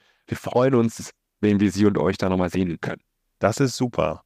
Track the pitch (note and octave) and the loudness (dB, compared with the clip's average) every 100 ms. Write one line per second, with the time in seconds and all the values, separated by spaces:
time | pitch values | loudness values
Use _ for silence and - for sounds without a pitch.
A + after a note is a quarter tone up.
0 | _ _ - A2 - A#2+ C3 B2+ A#2 - | _ _ -10 -10 -4 0 2 4 2 -2
1 | - - _ - G#2 G2+ G2+ F#2+ G#2 G2 | -16 -18 _ -2 0 4 2 4 2 4
2 | D#2+ F#2+ F#2+ F#2 F2+ F2+ F2+ D#2+ - - | 0 0 -2 0 0 -2 -2 -4 -8 -10
3 | _ _ _ - G2 A2 C3+ - B2+ - | _ _ _ -2 -2 0 -2 -2 -4 -2
4 | D#2 D#2 | -2 -4